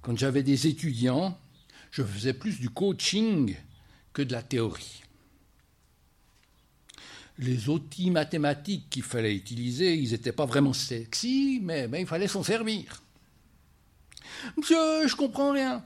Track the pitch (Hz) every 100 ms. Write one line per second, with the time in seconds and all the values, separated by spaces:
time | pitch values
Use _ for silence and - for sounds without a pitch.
0 | - 117 135 131 135 135 160 143 165 117
1 | 123 127 185 180 - - _ - - -
2 | 110 101 120 127 214 185 123 - 196 -
3 | - 202 226 190 117 90 - - - -
4 | - - 135 120 - 127 113 82 - -
5 | - _ _ _ _ _ _ _ _ _
6 | _ _ _ _ _ _ _ _ _ -
7 | - - - - 123 123 110 156 - -
8 | 180 170 151 170 147 143 202 190 - 131
9 | - 123 110 101 98 117 120 123 185 165
10 | 127 113 127 - 139 139 139 131 - 120
11 | 113 - 240 262 277 254 185 160 120 147
12 | 185 165 196 190 139 220 220 220 - -
13 | _ _ _ _ _ - _ _ _ _
14 | - - - - 247 240 294 330 320 311
15 | 302 - 277 220 285 277 262 247